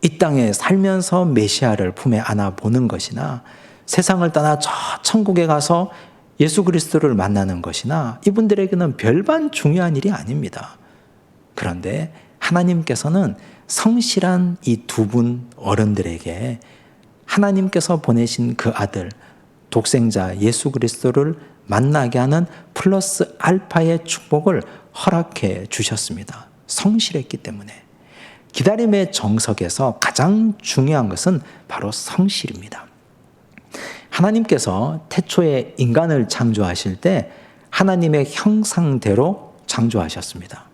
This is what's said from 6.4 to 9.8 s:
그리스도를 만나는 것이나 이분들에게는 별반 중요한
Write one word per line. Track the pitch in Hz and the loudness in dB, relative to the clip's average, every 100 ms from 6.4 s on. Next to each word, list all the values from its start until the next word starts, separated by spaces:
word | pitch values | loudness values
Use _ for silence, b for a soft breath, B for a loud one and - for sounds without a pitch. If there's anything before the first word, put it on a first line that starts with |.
| 156 160 | 2 2
그리스도를 | 180 170 156 156 151 | 2 2 2 2 2
만나는 | 113 92 101 95 90 | 2 2 0 0 0
것이나 | 87 - 139 160 131 117 202 | -2 -2 -4 -2 -4 0 0
이분들에게는 | 202 226 202 190 180 175 127 | 2 2 2 0 0 -2 0
별반 | 110 135 202 320 302 | 2 2 2 0 0
중요한 | - - 165 | -2 0 0